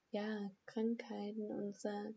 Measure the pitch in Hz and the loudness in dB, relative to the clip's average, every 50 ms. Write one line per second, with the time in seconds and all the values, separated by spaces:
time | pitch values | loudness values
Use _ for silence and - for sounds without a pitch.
0 | _ _ - 202 208 214 214 208 202 196 - - _ - - 226 220 233 233 226 | _ _ -2 0 0 2 0 0 -2 -4 -4 -8 _ -4 2 2 4 4 4 2
1 | - 233 208 208 202 208 214 220 208 214 220 214 202 202 202 - - 208 202 208 | -2 -4 -4 -2 -2 -2 -2 -2 -2 0 0 0 -2 -2 -2 0 0 0 0 0
2 | 208 220 220 | -2 -4 -6